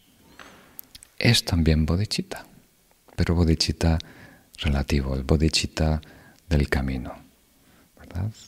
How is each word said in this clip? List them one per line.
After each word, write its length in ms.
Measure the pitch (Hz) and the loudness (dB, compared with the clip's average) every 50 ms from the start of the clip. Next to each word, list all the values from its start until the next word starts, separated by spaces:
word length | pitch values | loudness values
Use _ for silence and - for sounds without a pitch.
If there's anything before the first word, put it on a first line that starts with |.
| _ _ _ _ _ - - - - - - - - - - - - _ _ - - _ _ _ | _ _ _ _ _ -20 -20 -20 -20 -20 -20 -20 -20 -20 -20 -20 -20 _ _ -20 -20 _ _ _
es 280 | - 120 117 - - | 2 2 2 2 0
también 400 | - 90 85 80 80 78 78 80 | 0 0 2 2 4 4 2 2
bodhicitta, 600 | 78 85 90 104 - - - 185 - - - - - - - _ _ _ _ _ _ _ _ _ _ - | 0 0 -2 -2 -4 -4 -6 -6 -8 -12 -14 -14 -18 -20 -20 _ _ _ _ _ _ _ _ _ _ -4
pero 200 | - 85 82 85 | -2 0 0 2
bodhicitta 640 | 85 87 80 80 - - - - - 82 82 80 82 - - - - - - - - _ _ _ - | 2 4 4 2 2 0 -2 -2 0 2 2 2 0 -2 -6 -16 -20 -20 -20 -20 -20 _ _ _ -6
relativo, 560 | - 76 69 69 67 - 73 71 65 65 67 | -4 -2 0 0 0 0 0 -2 0 -2 -4
el 80 | 67 65 | -4 0
bodhicitta 800 | 65 80 73 78 80 - - - - - - 78 78 78 76 - - - - - - - _ _ - | 0 2 2 2 2 0 0 -4 -4 -4 -2 0 0 0 -2 -4 -8 -18 -20 -20 -20 -20 _ _ 0
del 180 | 80 71 69 - | 0 0 2 2
camino, 480 | - 73 65 65 65 64 62 - - - - - _ _ _ _ _ _ _ _ _ _ _ _ _ - | 0 -2 -2 -2 -4 -6 -8 -10 -14 -16 -20 -20 _ _ _ _ _ _ _ _ _ _ _ _ _ -20
¿verdad? 340 | - - - 87 95 110 110 - - | -20 -12 -8 -6 -6 -6 -6 -10 -18